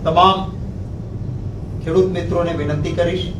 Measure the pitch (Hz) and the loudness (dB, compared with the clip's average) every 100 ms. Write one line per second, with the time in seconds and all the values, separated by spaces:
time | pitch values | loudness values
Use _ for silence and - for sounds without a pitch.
0 | 165 165 185 196 190 - - - - - | 4 6 6 6 -2 -6 -8 -8 -8 -8
1 | - - - - - - - - 160 170 | -8 -6 -6 -6 -6 -8 -8 -6 2 4
2 | 185 170 165 175 170 160 143 147 - - | 4 2 0 0 0 0 0 0 -2 0
3 | 170 185 - - | 0 0 -4 -6